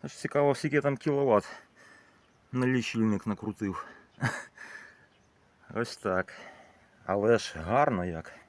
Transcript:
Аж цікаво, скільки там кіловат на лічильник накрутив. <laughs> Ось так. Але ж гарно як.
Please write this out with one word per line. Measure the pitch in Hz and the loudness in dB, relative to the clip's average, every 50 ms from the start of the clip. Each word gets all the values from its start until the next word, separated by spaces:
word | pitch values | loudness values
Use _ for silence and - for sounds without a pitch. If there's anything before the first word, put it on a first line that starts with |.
Аж | - 143 - | -12 -14 -14
цікаво, | - - 147 - 147 143 143 139 | -8 -10 -2 0 2 4 4 2
скільки | - - 156 135 147 | 2 -2 0 0 2
там | 135 143 139 127 | 2 2 -2 0
кіловат | - 156 143 139 139 131 113 101 - - - - - _ _ _ - - - - - _ _ _ _ _ _ _ _ _ | -2 0 0 2 4 6 6 4 4 2 -16 -18 -20 _ _ _ -20 -20 -20 -20 -20 _ _ _ _ _ _ _ _ _
на | - 127 127 127 | -4 0 0 2
лічильник | 131 127 113 - - 113 110 110 107 98 - 110 | 2 2 0 0 0 0 2 2 2 0 0 -4
накрутив. | 104 - - 107 104 - 107 98 92 - - - - - - _ _ - | -6 -4 -4 -8 -6 -4 -4 -4 -4 -6 -10 -14 -18 -20 -20 _ _ -6
<laughs> | 127 117 - - - - _ - - - - - - - - _ - _ _ _ _ _ _ _ _ _ _ _ _ - - | -4 -4 -4 -4 -12 -14 _ -20 -20 -18 -18 -18 -20 -20 -20 _ -20 _ _ _ _ _ _ _ _ _ _ _ _ -10 -4
Ось | 110 120 - - - | -4 -4 -4 -6 -6
так. | - 104 92 92 95 - - - - - - - - - - _ _ _ _ _ - | -2 0 0 0 -2 -4 -8 -18 -18 -20 -20 -20 -20 -20 -20 _ _ _ _ _ -4
Але | - 95 101 101 110 117 110 | -2 0 2 4 4 4 4
ж | - - - 80 | 4 -2 -10 -8
гарно | 80 85 107 135 147 147 113 92 87 | -4 0 2 4 4 4 2 0 -2
як. | 90 85 80 78 - - - - | -2 -4 -6 -10 -12 -18 -20 -20